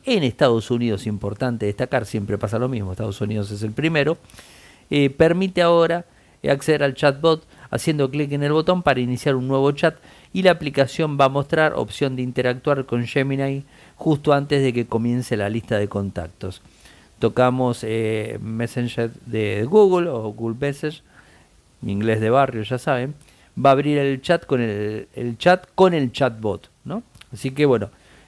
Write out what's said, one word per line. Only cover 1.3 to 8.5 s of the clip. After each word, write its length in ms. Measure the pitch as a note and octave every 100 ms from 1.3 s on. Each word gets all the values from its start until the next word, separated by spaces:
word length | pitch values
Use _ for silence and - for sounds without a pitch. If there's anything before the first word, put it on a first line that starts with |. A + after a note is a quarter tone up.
| G2+ C3 A#2 G#2
destacar, 400 | G2+ C3 B2+ G#2
siempre 320 | A2+ G2+ G2+
pasa 220 | G#2+ A2+
lo 80 | B2+
mismo, 240 | A#2+ F#2+
Estados 300 | F2+ G#2+ -
Unidos 300 | G#2 G#2+ G2+
es 120 | G#2
el 80 | G#2+
primero, 460 | A2+ D#3 D#3+ C#3+ E3+ - - - - - - _
eh, 200 | D3 C#3
permite 520 | C#3 E3 F3 G3 F3+
ahora, 420 | E3+ E3+ E3 F3 - _ _ _
eh, 80 | C#3+
acceder 320 | C#3+ - D3
al 100 | C#3+
chatbot 520 | C3+ D3 C#3 E3 D#3 - - -
haciendo 420 | B2 - D3+ C3+
clic 220 | D3 C#3+
en 100 | C#3+
el 80 | D3